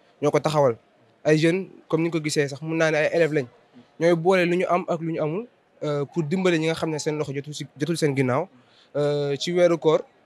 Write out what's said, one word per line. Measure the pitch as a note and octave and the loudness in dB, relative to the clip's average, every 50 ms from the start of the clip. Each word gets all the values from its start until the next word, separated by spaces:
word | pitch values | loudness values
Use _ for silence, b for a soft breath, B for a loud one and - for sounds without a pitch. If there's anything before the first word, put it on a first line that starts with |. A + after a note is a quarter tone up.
| b b b b C3+ | b b b b 0
ñoo | D3 | 2
ko | D#3 D3 | 2 2
taxawal. | - D#3 D3+ D3+ C#3 B2+ A2+ - _ _ _ _ _ _ _ _ - | 2 2 2 2 2 2 2 -2 _ _ _ _ _ _ _ _ 2
Ay | D3+ D#3 D#3 | 2 4 4
jeunes, | D#3+ E3 E3+ F#3+ F#3 - - - - - | 4 2 2 0 -4 -8 -14 -20 -8 -4
comme | E3+ D#3 E3 | -2 -2 0
ni | E3+ | 0
nga | E3 E3 | -2 -4
ko | D3+ | -4
gisee | D#3 D3 D#3 C#3+ C3+ | -2 -2 -2 -2 -2
sax, | C#3 C3 D#3+ | -4 -8 -8
mun | D#3+ D#3+ | -4 -2
naa | E3 D#3+ D#3 D3+ | 0 0 2 2
ne | D3 | 2
ay | D#3 - E3+ | 0 2 2
élèves | E3+ E3 D3 D3+ | 2 2 2 2
lañ. | D3 B2+ A#2 - _ _ _ _ - - _ _ - | -2 -4 -4 -8 _ _ _ _ -20 -20 _ _ 0
Ñooy | D#3 F3 F3 | 2 2 2
boole | E3 D#3+ F#3 F#3+ F#3 F3 | 4 4 2 2 4 2
lu | F3 F3 F3+ | 2 0 0
ñu | F#3 - | 0 0
am | E3+ F3+ E3+ - | 0 0 0 -2
ak | F3 D3+ | -4 -4
lu | E3 D#3+ E3 | -4 -6 -4
ñu | - D#3 | -4 -4
amul, | D3+ D#3+ G#3 A#3+ - _ _ _ _ _ - - | -4 -4 -6 -8 -12 _ _ _ _ _ -8 -6
euh, | D3+ D3 C#3+ C#3+ | -4 -4 -4 -4
pour | - - F3 D#3 | -4 -4 -4 -4
dimbale | C#3+ F3+ F#3+ F#3 F#3 E3+ D#3 | -2 -2 0 0 2 2 2
ñi | D#3+ | 0
nga | D#3+ D#3+ | -2 -2
xam | - E3+ D#3+ | -2 -4 -6
ne | D#3 D3 | -6 -4
seen | - D#3 D3+ D3+ | -4 -4 -4 -4
loxo | D3+ C#3+ C3+ | -4 -6 -8
jotul | C#3+ C#3 D3+ D3 | -8 -10 -10 -12
si, | - D3 - _ | -12 -14 -14 _
jotul | C3 D3 D#3+ E3+ | -6 -6 -4 -2
seen | D3 D#3 C#3+ C3+ | 0 0 0 2
ginnaaw. | C3+ C3+ B2+ B2 C#3+ F3+ - _ b b b b b b b b | 2 0 2 0 -2 -4 -6 _ b b b b b b b b
Euh, | C#3+ D3 D3 D3 C#3+ C#3+ C#3+ C#3+ | -2 -2 0 0 -2 -2 -4 -4
ci | C3 - F3 F3 | -4 -4 -2 2
weeru | F3+ F3 E3+ E3+ | 4 4 4 4
koor, | D#3+ - D#3+ D#3 F#3 - - _ _ _ | 2 2 2 2 2 0 -4 _ _ _